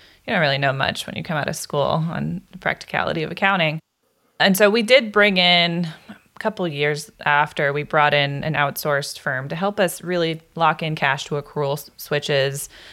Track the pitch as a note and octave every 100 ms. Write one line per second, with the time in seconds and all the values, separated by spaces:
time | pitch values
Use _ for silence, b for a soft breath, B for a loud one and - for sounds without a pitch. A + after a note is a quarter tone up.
0 | b b - G3 D3 C#3 C#3 C3+ - -
1 | - - D#3+ D#3 C3+ D#3+ - C#3+ C#3 D#3
2 | E3 D3+ D3 F3 - - - - - -
3 | - E3 D#3 F3+ G3 G3 D#3 D#3 - _
4 | _ _ _ - D#3 F#3 G#3 A#3 A3 C4
5 | A3 G#3 G3+ F#3 F3+ F3 E3+ E3+ E3 B
6 | B B B - A3 G#3 F3 C#3+ D3 D3+
7 | - - - D3 D3+ - C#3+ D3 C#3+ D#3
8 | D3 D3 C#3 C#3+ - D3 C#3+ - D#3 C#3
9 | C#3+ - - C3 C#3 E3 G3 G#3 F3+ -
10 | E3+ F3+ E3 D#3+ _ E3 D#3+ D#3+ D#3+ D#3
11 | C#3+ C#3 - D3 C#3 D3+ C#3 D3 - -
12 | - D3 - C#3+ C3+ C#3 - B B